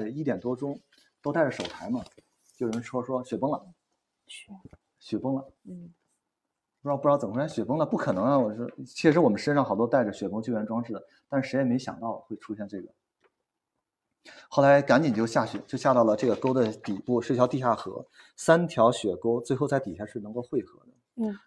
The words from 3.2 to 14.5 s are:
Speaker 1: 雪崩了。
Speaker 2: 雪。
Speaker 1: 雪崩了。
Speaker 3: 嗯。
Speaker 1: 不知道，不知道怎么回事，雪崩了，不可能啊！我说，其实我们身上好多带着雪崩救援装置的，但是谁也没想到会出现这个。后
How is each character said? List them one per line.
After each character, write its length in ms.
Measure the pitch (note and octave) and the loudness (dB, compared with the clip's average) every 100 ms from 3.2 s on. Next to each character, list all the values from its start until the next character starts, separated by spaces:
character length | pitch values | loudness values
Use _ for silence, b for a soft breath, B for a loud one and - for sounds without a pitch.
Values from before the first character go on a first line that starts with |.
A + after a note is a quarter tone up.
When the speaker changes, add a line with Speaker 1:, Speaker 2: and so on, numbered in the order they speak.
Speaker 1:
雪 120 | B2+ G#2+ | -6 -4
崩 160 | C3+ | -4
了。 140 | - - _ _ _ _ _ - | -4 -8 _ _ _ _ _ -20
Speaker 2:
雪。 260 | - - G3 - - _ _ | -20 -18 -20 -20 -20 _ _
Speaker 1:
雪 180 | - G#2+ | -10 -6
崩 180 | B2+ C3+ | -4 -4
了。 100 | C3+ _ | -8 _
Speaker 3:
嗯。 300 | - F3+ E3+ - _ _ _ _ _ _ _ _ | -18 -18 -18 -20 _ _ _ _ _ _ _ _
Speaker 1:
不 80 | C#3+ | -6
知 20 | |
道， 60 | C#3 | 0
不 40 | |
知 80 | C#3+ | 2
道 80 | C#3+ | 2
怎 100 | A#2 | 0
么 60 | |
回 80 | A#2 D3+ | -4 -4
事， 80 | - | -4
雪 100 | G#2+ | -2
崩 140 | A2 | -2
了， 60 | A#2 | 0
不 120 | G#3+ | 0
可 160 | - | -2
能 100 | F#2 | 0
啊！ 140 | A#2 C#3 | 2 2
我 160 | A2 | 2
说， 160 | G#2+ A#2+ - C3 | -2 -10 -12 -14
其 260 | - D#3+ | 2 4
实 80 | D3 | 6
我 80 | C#3 | 4
们 120 | G#2 | 2
身 160 | - C#3+ | 0 0
上 100 | A#2 | 0
好 100 | G2+ | 0
多 120 | A#2 | 2
带 160 | C3+ G#2+ | 2 2
着 80 | |
雪 160 | - G2 | -2 -6
崩 100 | G#2 | -6
救 140 | A#2 | -4
援 100 | A2+ G#2+ | -4 -4
装 160 | A2+ | -6
置 100 | A#2+ | -6
的， 100 | G2 b b _ | -10 b b _
但 140 | C#3 | -4
是 80 | C3 | -2
谁 80 | C3 | 0
也 60 | |
没 160 | C3 B2+ | 0 0
想 200 | - - | -2 -8
到 200 | A2+ G#2 | -8 -8
会 180 | - G#2+ | -10 -14
出 160 | - | -10
现 140 | G#2+ G2+ | -10 -8
这 120 | G2 | -10
个。 80 | E2 _ _ _ _ _ _ _ _ _ _ _ _ _ B B | -14 _ _ _ _ _ _ _ _ _ _ _ _ _ B B
后 140 | B | B